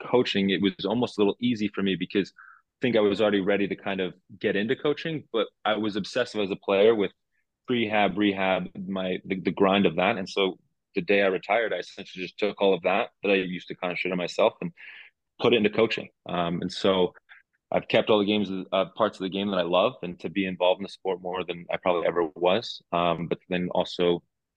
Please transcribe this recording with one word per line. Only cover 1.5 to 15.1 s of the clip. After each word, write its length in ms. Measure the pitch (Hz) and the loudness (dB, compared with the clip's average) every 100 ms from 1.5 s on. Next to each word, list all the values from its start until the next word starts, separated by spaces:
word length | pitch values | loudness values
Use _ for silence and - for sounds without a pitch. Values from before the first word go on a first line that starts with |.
| 113 104 | -2 -4
for 60 | - | -2
me 140 | 98 87 | -2 -2
because 360 | 92 104 90 - | -2 -4 -4 -8
I 420 | - - _ - | -20 -20 _ -4
think 140 | 127 110 | 0 2
I 40 | |
was 220 | 104 101 | 2 2
already 180 | 104 101 | 2 2
ready 260 | 95 101 95 | 2 0 0
to 80 | 92 | -4
kind 240 | 101 95 | -6 -4
of 100 | 92 - _ 101 | -4 -8 _ -4
get 180 | 107 98 | -2 0
into 200 | 110 131 | 0 -2
coaching, 480 | 151 147 165 151 - | -2 -4 -6 -8 -4
but 140 | 113 98 _ | -4 -4 _
I 120 | 104 107 | -2 0
was 200 | 107 101 | -2 -4
obsessive 440 | 95 127 117 107 | -4 -4 -2 -2
as 80 | 95 | -4
a 60 | 95 | -4
player 380 | - 98 107 | 0 4 6
with 180 | 113 95 _ _ _ _ _ - | 4 0 _ _ _ _ _ -4
prehab, 480 | 120 110 107 98 92 | -2 0 0 0 2
rehab, 460 | 104 95 95 92 92 104 92 | 0 2 0 0 -4 -10 -8
my, 320 | 95 92 90 | -4 -4 -4
the, 160 | - 95 | -6 -4
the 120 | 95 | -2
grind 340 | 82 98 98 92 | 2 4 4 2
of 100 | 82 | 2
that. 220 | 95 92 | 0 -2
And 100 | 92 | -4
so 300 | 101 95 - _ _ _ | -2 -2 -2 _ _ _
the 60 | 98 | -4
day 220 | 85 101 | 0 2
I 60 | 95 | 2
retired, 440 | 92 - 110 107 | 0 0 0 0
I 60 | 90 | -4
essentially 460 | 92 - 92 92 | -8 -14 -16 -12
just 140 | 90 - | -12 -4
took 220 | 101 - | -4 0
all 140 | 98 | 2
of 80 | 92 | 2
that, 280 | 90 101 120 _ | 0 0 -2 _
that 80 | 98 | 0
I 60 | 98 | 0
used 320 | 92 90 - | 0 -6 -10
to 80 | - | -8
concentrate 340 | 90 87 90 | -6 -4 -4
on 80 | 92 | -2
myself 360 | 85 - 107 - | -2 0 0 0
and 120 | 87 - - - - | -10 -10 -20 -20 -20